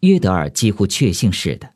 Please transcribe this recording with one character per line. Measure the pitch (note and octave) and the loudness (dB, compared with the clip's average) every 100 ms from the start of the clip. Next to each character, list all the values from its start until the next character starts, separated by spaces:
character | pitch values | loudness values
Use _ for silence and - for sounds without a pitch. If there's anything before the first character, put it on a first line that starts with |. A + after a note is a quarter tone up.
约 | F#3 F#3+ | 4 4
德 | G2 | 2
尔 | F#2 D2+ | 0 -4
几 | - A2 | -2 -2
乎 | G2+ C3 | 0 -2
确 | - B2 | 0 -2
信 | F2+ A2 | 0 -2
是 | F2+ - C2+ | -2 -6 -8
的。 | - | -12